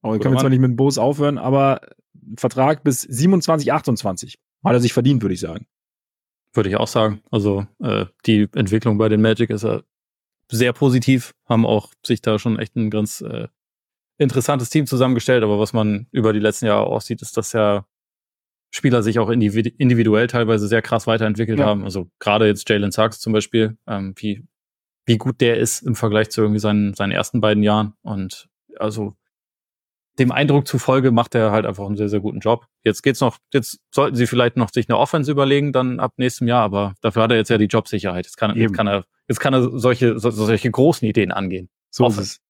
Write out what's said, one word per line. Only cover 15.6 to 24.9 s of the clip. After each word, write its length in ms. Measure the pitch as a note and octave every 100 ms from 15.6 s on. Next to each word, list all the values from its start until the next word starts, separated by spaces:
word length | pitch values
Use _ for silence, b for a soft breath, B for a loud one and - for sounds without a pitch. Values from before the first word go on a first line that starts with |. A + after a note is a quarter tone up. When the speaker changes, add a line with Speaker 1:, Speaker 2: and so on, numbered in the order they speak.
| G#2+
Speaker 2:
man 340 | A2+ G#2+ G2+ A#2
über 220 | C3+ A2
die 60 | G#2+
letzten 280 | G#2+ - A2
Jahre 180 | G#2 G#2
auch 160 | A2
sieht, 200 | - A2+
ist, 140 | - -
dass 160 | A2
ja 320 | A2+ G#2 G2+ - _ _ _ _ _ _ _ _
Spieler 320 | - C#3 A#2+
sich 160 | G#2+ A2+
auch 100 | G#2
individu-, 440 | A#2 G#2 G#2 A2+ _
individuell 500 | C3 A#2+ A2 G#2+ A#2+
teilweise 400 | B2 A2+ A2 G2+
sehr 140 | A2+
krass 260 | - A2+ -
weiterentwickelt 520 | A2+ A2 G#2 A2+ A2
Speaker 1:
Ja. 60 | C#3
Speaker 2:
haben. 180 | G#2
Also 260 | G2+ F#2+ E2+ _
gerade 260 | - G#2 A2
jetzt 220 | G2+ -
Jalen 220 | G#2 G2+
Suggs 280 | G#2 A2 -
zum 140 | -
Beispiel, 440 | G#2+ - A#2 A2 A2 -
ähm, 260 | G#2 F#2+ F#2+
wie, 300 | G#2+ G#2 - _ _ _ _